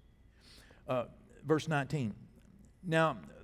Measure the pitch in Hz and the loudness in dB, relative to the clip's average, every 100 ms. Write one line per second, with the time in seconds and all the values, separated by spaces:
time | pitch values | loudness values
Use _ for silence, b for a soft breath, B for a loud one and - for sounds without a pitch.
0 | - - - B B B B B - 127 | -20 -20 -20 B B B B B -4 -2
1 | - - - - 139 156 160 175 165 156 | -2 -10 -20 -8 2 2 2 0 0 -2
2 | 117 - - - - - - - 185 160 | -2 -4 -16 -20 -20 -20 -20 -12 0 4
3 | 160 123 - - | 4 2 -12 -10